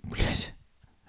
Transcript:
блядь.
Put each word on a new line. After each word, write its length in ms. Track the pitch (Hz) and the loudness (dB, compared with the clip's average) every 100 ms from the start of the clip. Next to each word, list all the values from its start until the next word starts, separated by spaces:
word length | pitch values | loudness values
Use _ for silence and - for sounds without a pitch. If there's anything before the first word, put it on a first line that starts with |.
блядь. 500 | - - - - - - - _ - _ | -6 2 2 2 -2 -10 -20 _ -20 _